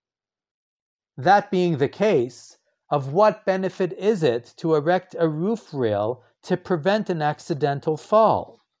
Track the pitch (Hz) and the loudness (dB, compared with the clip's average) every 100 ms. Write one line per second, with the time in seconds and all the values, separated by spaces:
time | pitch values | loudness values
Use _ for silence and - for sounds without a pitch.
0 | _ _ _ _ _ _ _ _ _ _ | _ _ _ _ _ _ _ _ _ _
1 | _ - 135 202 202 185 180 151 135 - | _ -6 2 2 2 0 0 2 -2 0
2 | 208 170 123 - - - _ _ _ 147 | 0 2 0 -6 -20 -20 _ _ _ -4
3 | 135 151 214 214 - 190 190 - 185 185 | -2 2 2 2 -4 -4 -4 -4 -6 -2
4 | 196 220 156 117 - - 170 156 147 180 | -2 0 0 0 -6 -8 -2 0 2 -2
5 | 180 - 165 151 180 220 - 143 120 101 | -2 -2 -2 0 -4 -4 -6 -4 -2 0
6 | 107 127 _ _ - 180 - 180 147 214 | -2 -6 _ _ -6 -6 -2 -2 0 -2
7 | 202 175 151 147 - 151 147 143 - 156 | -2 -2 -2 -4 -6 -4 -2 -2 -4 -6
8 | - 214 220 110 85 - _ _ | 0 2 4 2 -4 -16 _ _